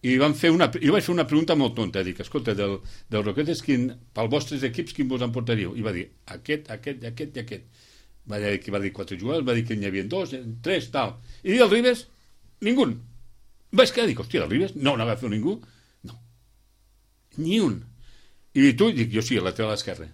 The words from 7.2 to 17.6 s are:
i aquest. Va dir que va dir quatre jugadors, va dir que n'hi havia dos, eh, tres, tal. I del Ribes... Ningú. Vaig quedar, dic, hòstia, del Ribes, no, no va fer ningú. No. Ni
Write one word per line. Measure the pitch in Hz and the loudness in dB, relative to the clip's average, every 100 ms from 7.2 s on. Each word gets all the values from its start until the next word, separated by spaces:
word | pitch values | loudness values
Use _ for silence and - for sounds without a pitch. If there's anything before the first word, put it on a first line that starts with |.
| 151 123 | -10 -10
i | 117 | -10
aquest. | 101 - _ _ - - - - | -12 -16 _ _ -20 -20 -20 -8
Va | 104 | -4
dir | 104 101 | -2 -2
que | - | -2
va | 101 | -4
dir | 98 | -4
quatre | 101 98 92 | -6 -10 -6
jugadors, | 110 160 127 | -4 -2 0
va | |
dir | 117 | 0
que | 117 110 | 0 -2
n'hi | 101 | -2
havia | 95 | -4
dos, | 98 175 180 | -4 -4 -4
eh, | 131 120 117 | -8 -10 -8
tres, | 156 185 117 | -2 -2 -2
tal. | 143 110 - - - | -2 -2 -4 -18 -10
I | 190 | 0
del | 226 226 | 4 6
Ribes... | 214 247 240 - - _ - - _ | 6 4 0 -6 -20 _ -20 -20 _
Ningú. | 214 254 190 113 - - - - - - _ | 0 2 2 0 -12 -20 -20 -20 -20 -20 _
Vaig | 196 247 | 4 4
quedar, | 240 226 | 4 0
dic, | - | 0
hòstia, | - 170 | -2 -2
del | 76 | 0
Ribes, | 117 196 | 0 -2
no, | 147 139 131 | 0 0 2
no | 113 | 0
va | 110 | -2
fer | 120 | -2
ningú. | 107 131 220 - _ _ _ | -2 -2 -4 -10 _ _ _
No. | - 113 - _ _ _ _ _ _ _ _ _ _ - | -20 -20 -20 _ _ _ _ _ _ _ _ _ _ -6
Ni | 160 214 | 0 2